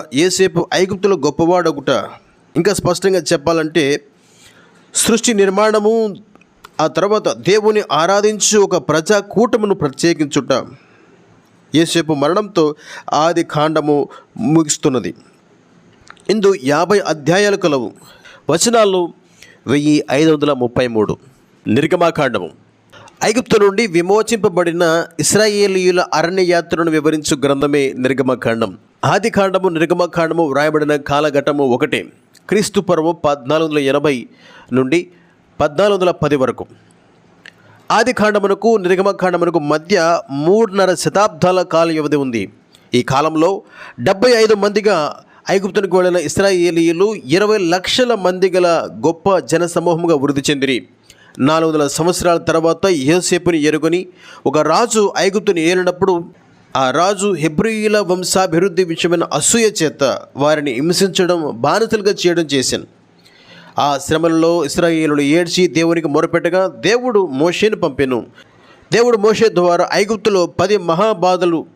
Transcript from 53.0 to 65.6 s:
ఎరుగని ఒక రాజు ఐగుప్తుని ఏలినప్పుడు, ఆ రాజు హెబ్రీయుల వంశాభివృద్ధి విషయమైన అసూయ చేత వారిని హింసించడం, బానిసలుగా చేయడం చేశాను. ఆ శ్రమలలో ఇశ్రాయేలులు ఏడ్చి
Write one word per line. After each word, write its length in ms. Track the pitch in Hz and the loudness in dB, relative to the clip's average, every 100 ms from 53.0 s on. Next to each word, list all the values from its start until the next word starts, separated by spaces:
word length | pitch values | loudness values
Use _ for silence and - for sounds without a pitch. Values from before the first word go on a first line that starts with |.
| 131 180 170 175 180 165 | 2 0 0 -2 0 0
ఎరుగని 440 | 147 151 160 175 190 - - - - | 0 0 0 -2 -4 -14 -20 -8 -2
ఒక 120 | 151 | 0
రాజు 540 | 151 175 233 220 196 - | 2 2 2 0 0 0
ఐగుప్తుని 440 | 185 202 202 175 | -2 0 0 0
ఏలినప్పుడు, 600 | 160 185 180 175 190 175 170 - _ _ _ 131 | 0 0 -2 -2 0 -2 -4 -16 _ _ _ -2
ఆ 140 | 131 | 0
రాజు 420 | 139 185 202 202 | 0 0 0 -2
హెబ్రీయుల 680 | 165 156 151 214 220 214 208 | -2 -2 -2 -2 -2 0 0
వంశాభివృద్ధి 840 | 175 180 180 190 190 160 190 170 | 0 -4 -2 -2 0 0 0 0
విషయమైన 440 | 180 165 175 175 - | -2 -2 -2 -2 -2
అసూయ 360 | 143 - 226 220 208 | -2 0 2 0 0
చేత 200 | 156 - 135 98 - 123 | -4 0 -2 -2 -8 -2
వారిని 360 | 147 151 143 | 0 0 -2
హింసించడం, 720 | 117 160 170 190 185 175 175 147 | -2 -2 0 0 0 0 0 -4
బానిసలుగా 600 | 107 139 165 226 220 202 190 180 | -2 -2 0 0 -2 -2 0 0
చేయడం 160 | 170 | 0
చేశాను. 440 | 156 135 127 110 - _ _ _ _ _ - - - - | 0 -2 -2 -4 -8 _ _ _ _ _ -20 -20 -10 -2
ఆ 200 | 139 143 | -2 -2
శ్రమలలో 640 | - 160 165 160 165 170 | -2 -2 0 2 2 0
ఇశ్రాయేలులు 560 | 143 - 170 160 156 147 | -2 0 0 0 0 0
ఏడ్చి 460 | 143 165 170 175 | 2 2 0 0